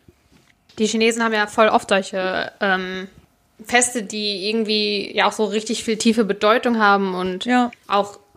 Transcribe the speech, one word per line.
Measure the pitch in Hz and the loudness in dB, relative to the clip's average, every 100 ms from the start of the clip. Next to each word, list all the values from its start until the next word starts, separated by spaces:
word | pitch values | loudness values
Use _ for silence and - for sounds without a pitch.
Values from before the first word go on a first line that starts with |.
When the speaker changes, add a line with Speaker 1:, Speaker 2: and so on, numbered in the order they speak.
| _ _ _ _ _ _ _ - | _ _ _ _ _ _ _ -2
Speaker 1:
die | 214 | -2
Chinesen | 226 226 233 | 2 0 2
haben | 226 | 0
ja | 214 208 | 0 0
voll | - 214 | 4 4
oft | 240 - | 4 2
solche, | 196 - 190 185 185 - - | 0 0 -4 -4 -4 -6 -4
ähm, | 196 185 185 185 190 - _ _ _ - | 0 0 -2 -8 -10 -16 _ _ _ -20
Feste, | - 240 247 247 | -2 0 2 -2
die | 190 214 208 196 202 | -6 -6 -6 -4 -2
irgendwie | 226 214 214 208 202 - 208 | -2 0 0 0 -2 -4 0
ja | 196 | 0
auch | |
so | 202 | 0
richtig | 208 214 214 220 | -2 -2 -4 -4
viel | - 214 | -4 0
tiefe | 233 220 | 2 2
Bedeutung | 196 202 214 240 247 226 | 0 2 2 2 2 2
haben | 208 202 196 | 4 4 0
und | 180 185 185 | -2 -4 -4
Speaker 2:
Ja. | 240 247 240 - - | 0 0 0 -4 -2
Speaker 1:
auch | 202 202 - _ | -2 -2 -8 _